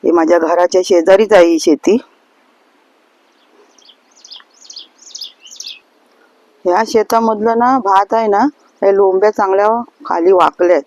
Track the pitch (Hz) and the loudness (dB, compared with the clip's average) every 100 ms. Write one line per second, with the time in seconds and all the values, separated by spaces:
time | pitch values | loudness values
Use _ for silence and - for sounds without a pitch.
0 | 185 170 160 175 160 175 175 185 180 180 | 0 0 0 0 0 -2 0 -2 0 0
1 | 165 196 214 208 170 165 - 143 - 220 | 4 2 4 4 4 2 0 0 0 -2
2 | - _ _ _ _ _ _ _ _ _ | -4 _ _ _ _ _ _ _ _ _
3 | _ _ _ _ _ _ _ _ _ _ | _ _ _ _ _ _ _ _ _ _
4 | _ _ - - _ _ - - - _ | _ _ -20 -20 _ _ -20 -20 -20 _
5 | - - - _ - - - - _ _ | -20 -20 -20 _ -20 -20 -20 -20 _ _
6 | _ _ _ _ _ _ 185 180 220 220 | _ _ _ _ _ _ -4 -2 -2 -2
7 | 214 233 226 214 220 233 240 262 196 196 | -2 -2 -2 -2 -4 -2 0 -2 0 0
8 | 202 226 226 202 262 - _ _ 196 196 | 0 -2 -2 0 -2 -4 _ _ -2 2
9 | 196 190 208 214 196 190 208 233 240 _ | 0 2 -2 0 -2 0 0 -2 -6 _
10 | - 175 170 185 156 - 180 170 | -8 -2 2 2 2 0 0 0